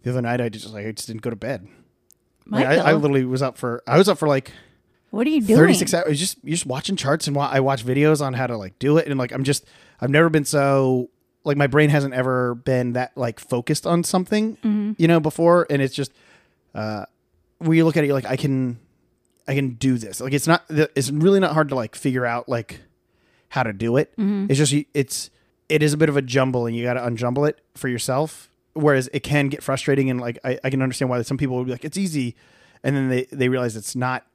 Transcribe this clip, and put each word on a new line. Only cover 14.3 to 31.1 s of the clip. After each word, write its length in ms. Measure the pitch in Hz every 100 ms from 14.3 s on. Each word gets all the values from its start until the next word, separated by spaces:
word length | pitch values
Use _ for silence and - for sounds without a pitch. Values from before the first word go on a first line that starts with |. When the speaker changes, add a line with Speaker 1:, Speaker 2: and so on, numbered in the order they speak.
| 214 220 -
Speaker 2:
Mm-hmm. 340 | 220 208 208 208
Speaker 1:
you 100 | 165
know, 140 | 170
before, 440 | 156 - 170 175 165
and 120 | 143
it's 140 | 135 135
just, 160 | 139 _ _ _ _ _ _ -
uh, 300 | 107 107 - _ _ _ _ _
when 180 | 165 165
you 80 | 165
look 100 | 160
at 80 |
it, 40 | 147
you're 60 | 139
like, 100 | 113
"I 100 | 127
can, 420 | 147 135 127 120 _ _ _ _ _ _ -
I 80 | 135
can 140 | 135 117
do 220 | 135 123
this." 220 | 110 95
Like, 140 | 131
it's 140 | 139 160
not, 200 | 170 _
the, 220 | 156 151 -
it's 120 | 127
really 300 | 147 170 196
not 140 | 180
hard 160 | 156 151
to, 60 | 135
like, 200 | 110 -
figure 300 | 139 127 123
out, 240 | 120 120
like, 320 | 120 110 - _ _ _ _ _ _ _
how 140 | -
to 100 | 120
do 240 | 98 113 123
it. 140 | 156 -
Speaker 2:
Mm-hmm. 300 | 202 202 196
Speaker 1:
It's 80 | 135
just, 120 | 147
you, 140 | 143 147
it's, 360 | 147 135 - - _ _ _ _
it 120 | 156
is 100 | 151
a 40 | 147
bit 100 | 156
of 80 | 143
a 40 |
jumble, 440 | 131 131 131 127 117
and 80 | 117
you 80 |
gotta 160 | 120 123
unjumble 480 | 123 117 123 127 147
it 100 | - _ -
for 120 | 135
yourself. 640 | 120 - 131 156 - - _ _
Whereas 360 | 160 147 135 127
it 100 | 147
can 240 | - 147 139
get 140 | 143
frustrating, 460 | - 135 - 139 135
and, 100 | 127
like, 160 | 120 120
I, 160 | 135 127
I 60 | 131
can 120 | 131
understand 280 | 131 123
why 120 | 131